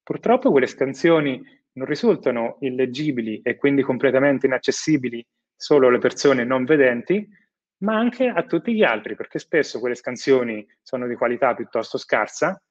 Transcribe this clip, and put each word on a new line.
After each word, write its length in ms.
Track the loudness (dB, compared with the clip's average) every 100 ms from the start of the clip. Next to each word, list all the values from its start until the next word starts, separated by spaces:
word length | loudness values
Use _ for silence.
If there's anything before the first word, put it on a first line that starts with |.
Purtroppo 520 | -8 -4 2 2 4
quelle 160 | 4 2
scansioni 720 | -2 -4 0 2 4 2 -4 -10 _ _
non 140 | -12 -6
risultano 720 | -2 0 2 0 -2 -4 -4
illeggibili 800 | -6 -2 -2 -2 -4 -4 -4 -6
e 140 | -6 -2
quindi 260 | 0 0
completamente 640 | 0 0 2 2 2 2 0
inaccessibili 800 | -2 -2 -4 0 -2 -2 -8 -14 _ _ _
solo 320 | 2 4 6
alle 100 | 4
persone 460 | 0 2 2 2
non 200 | 0 -2
vedenti, 640 | 2 4 4 2 -2 -4 -4 _ _ _ _ _
ma 180 | -4 0
anche 320 | -2 0 -2
a 160 | -2
tutti 280 | -2 -4 -2
gli 120 | 2
altri, 320 | 2 0 -6 -12
perché 240 | -10 -10
spesso 400 | -2 -2 -2 -4
quelle 160 | -6 -6
scansioni 680 | -8 -8 2 2 2 -6 -12 _
sono 280 | -10 -8 -6
di 80 | -4
qualità 380 | -2 0 0
piuttosto 440 | 0 -4 -6 -6 -8
scarsa 640 | -2 -2 -2 -2 -4 -4 _